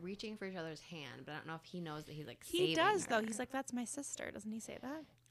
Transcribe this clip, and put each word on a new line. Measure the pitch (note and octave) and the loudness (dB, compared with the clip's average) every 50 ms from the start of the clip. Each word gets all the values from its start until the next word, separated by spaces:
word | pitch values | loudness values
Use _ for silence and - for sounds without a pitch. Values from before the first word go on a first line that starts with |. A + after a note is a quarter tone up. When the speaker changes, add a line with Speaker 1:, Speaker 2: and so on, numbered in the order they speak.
Speaker 1:
reaching | E3+ F3+ G3+ - - G#3+ G#3+ | -6 -6 -6 -4 -6 -6 -6
for | G3+ G3 | -4 -6
each | F#3+ F#3 | -4 -4
other's | F3+ E3 D#3+ D#3 D3 | -4 -4 -4 -6 -8
hand, | - - F3 D#3+ C#3+ B2 B2 B2 C3 | -10 -10 -8 -8 -8 -8 -8 -10 -8
but | D3 | -6
I | D3 | -6
don't | D3+ - | -6 -6
know | D#3 D#3+ | -6 -8
if | D#3+ - | -8 -8
he | - - F3 | -8 -6 -4
knows | F3 D#3+ D3+ D3+ D3+ | -4 -4 -4 -4 -6
that | D3+ D3+ | -6 -8
he's, | D3+ D3 | -8 -8
like, | - - - - | -8 -10 -10 -6
Speaker 2:
He | - E4+ E4+ | 0 4 4
Speaker 1:
saving | F4+ D#4+ E4 | 6 6 8
Speaker 2:
does, | D#4+ E4 G4 G#4+ F#4 D4+ | 8 8 8 8 6 4
though. | - A#3+ A3 | 4 4 4
Speaker 1:
her. | A3 | 4
Speaker 2:
He's | A3 A3+ G#3 | 4 2 0
like, | B3 - | -2 0
"That's | - C4+ C4+ - | 0 -2 -2 0
my | A#3+ A#3+ A#3+ | -2 -2 -2
sister." | - - C#4+ C#4 - - - - - | -2 -2 -4 -4 -4 -4 -4 -4 -4
Doesn't | - - G3+ G#3+ | -4 -6 -6 -4
he | G#3+ A3+ | -6 -6
say | - - - - | -6 -6 -8 -6
that? | - B3+ D4 D#4+ D4 - - _ _ - | -4 -4 -4 -6 -8 -10 -16 _ _ -10